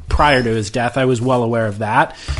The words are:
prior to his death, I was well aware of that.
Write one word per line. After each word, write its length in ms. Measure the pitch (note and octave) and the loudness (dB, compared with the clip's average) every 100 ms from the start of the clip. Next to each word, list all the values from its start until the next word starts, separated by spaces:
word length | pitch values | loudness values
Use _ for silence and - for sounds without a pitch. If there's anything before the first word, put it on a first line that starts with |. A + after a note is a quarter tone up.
| - | -4
prior 340 | - D3 C3 | 2 4 4
to 60 | A#2 | 2
his 220 | A2+ G#2 | -2 -2
death, 260 | B2+ A#2+ C3+ | -2 -2 0
I 80 | |
was 160 | C3 A#2+ | 0 0
well 220 | B2+ B2 | 0 0
aware 240 | A#2 A#2 A2 | 0 0 -2
of 120 | G2+ | -4
that. 380 | G#2+ B2 D#3+ - - | 0 2 0 -2 -8